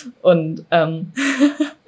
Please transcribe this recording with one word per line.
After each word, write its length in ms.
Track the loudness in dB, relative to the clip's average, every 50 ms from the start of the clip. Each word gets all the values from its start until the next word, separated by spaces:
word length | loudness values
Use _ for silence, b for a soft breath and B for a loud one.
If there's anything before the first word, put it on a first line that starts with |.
| B -16 -18 _
Und, 420 | 2 4 4 4 2 -2 -6 -8 -6 _
ähm, 420 | 0 0 0 0 -2 -6 -8 -10 B -4 -4 -2 2 2 2 2 B B -4 -6 -6 _ _